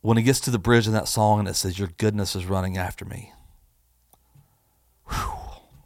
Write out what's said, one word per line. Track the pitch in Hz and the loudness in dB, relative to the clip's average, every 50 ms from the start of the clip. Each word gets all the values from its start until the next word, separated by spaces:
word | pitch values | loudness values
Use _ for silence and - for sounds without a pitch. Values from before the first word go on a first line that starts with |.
when | - 104 113 | 4 4 4
he | 113 113 | 4 6
gets | 127 135 - | 4 2 2
to | - - | 0 0
the | 120 107 | -2 0
bridge | 80 120 120 117 107 | 4 6 4 6 6
in | 110 110 | 4 0
that | 110 - | 0 0
song | - - 117 107 107 107 107 | -2 0 2 2 4 4 2
and | 101 | 0
it | 92 90 | -2 -2
says, | - - 95 87 92 | -2 -4 -4 -4 -4
"Your | 101 90 - | -6 -6 -4
goodness | - 110 107 104 104 98 90 - | 0 0 0 2 0 -2 -2 -4
is | 95 87 | -6 -4
running | 90 98 95 92 95 92 | -2 -2 -2 -2 -2 -4
after | 95 92 92 - - - | -4 -6 -6 -8 -10 -14
me." | - - - 104 - - - _ - _ _ _ _ _ _ _ _ _ _ _ _ _ _ _ _ _ - _ _ _ _ _ _ _ _ _ _ _ _ _ - | -14 -12 -14 -14 -16 -20 -20 _ -20 _ _ _ _ _ _ _ _ _ _ _ _ _ _ _ _ _ -20 _ _ _ _ _ _ _ _ _ _ _ _ _ -8
Whew, | - - - - - - - - - - _ _ _ - _ | -6 -6 -4 -6 -8 -10 -12 -16 -18 -20 _ _ _ -20 _